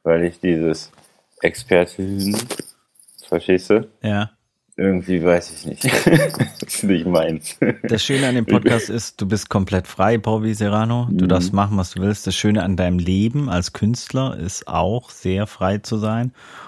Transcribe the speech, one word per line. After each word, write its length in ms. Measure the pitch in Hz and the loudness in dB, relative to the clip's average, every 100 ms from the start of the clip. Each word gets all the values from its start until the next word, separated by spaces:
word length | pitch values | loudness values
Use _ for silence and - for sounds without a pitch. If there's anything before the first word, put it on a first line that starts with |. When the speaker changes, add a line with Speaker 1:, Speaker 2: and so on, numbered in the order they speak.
Speaker 1:
weil 220 | - 82 | 0 2
ich 160 | 87 - | 0 -2
dieses 520 | 92 82 80 76 - _ _ _ _ _ | 0 2 0 -2 -6 _ _ _ _ _
Expertin, 960 | 85 - - 90 90 - 95 98 98 107 117 - - - _ _ - - - | -2 -2 2 2 2 -2 -6 -4 -2 -4 -6 -10 -12 -18 _ _ -20 -20 -4
verstehst 420 | 87 - 92 - | -2 2 0 4
du? 180 | 107 220 _ | 2 0 _
Speaker 2:
Ja. 280 | 110 104 107 _ _ _ _ - | -4 -2 -4 _ _ _ _ -4
Speaker 1:
Irgendwie 460 | 98 92 90 92 | 0 0 0 0
weiß 280 | 85 87 - | 2 2 0
ich 140 | - 76 | -12 -12
nicht. 180 | - | -4
<laughs> 220 | 131 - - 165 - - - - | -2 2 4 4 4 -2 -6 -8
Das 140 | - | -10
ist 100 | - | -4
nicht 220 | 101 92 82 | 0 0 2
meins. 520 | 87 80 80 - - 117 123 | 2 2 -2 -8 -2 -2 -2
Speaker 2:
Das 180 | 107 110 | -2 -2
Schöne 220 | - 139 135 | 0 0 2
an 60 | |
dem 100 | 123 | 0
Podcast 460 | 110 - - 117 - | 4 4 4 2 0
ist, 300 | 113 - - | -6 -6 -6
du 60 | 95 | -2
bist 220 | 107 - | -2 0
komplett 380 | 104 95 95 - | 0 2 0 -2
frei, 320 | - 98 117 | 0 2 2
Paul 340 | 107 110 110 | 0 0 0
Serrano. 540 | 107 104 104 113 120 120 | 0 0 0 0 0 0
Du 140 | 90 | 2
Speaker 1:
Mhm. 40 | 90 | 4
Speaker 2:
darfst 240 | 90 90 | 2 2
machen, 220 | 98 101 104 | 2 2 0
was 140 | 90 | -2
du 100 | - | -2
willst. 240 | 98 104 - | -2 -2 -2
Das 80 | |
Schöne 280 | 92 107 107 | 0 2 2
an 140 | 90 90 | 2 0
deinem 220 | 90 90 | 2 0
Leben 500 | 87 95 110 139 143 | 2 2 2 0 -2
als 240 | 87 90 | -2 -2
Künstler 640 | - 104 123 - 131 131 - | -2 -2 -2 -4 -4 -4 -4
ist 320 | 85 - - | -8 -8 -6
auch, 420 | 82 87 120 - | -2 0 -2 -6
sehr 360 | - 92 95 107 | -8 -4 -2 -2
frei 320 | - 95 101 | -2 -2 -2
zu 180 | - 110 | -4 -4
sein 360 | 107 113 123 - - - | -2 -2 -4 -6 -18 -20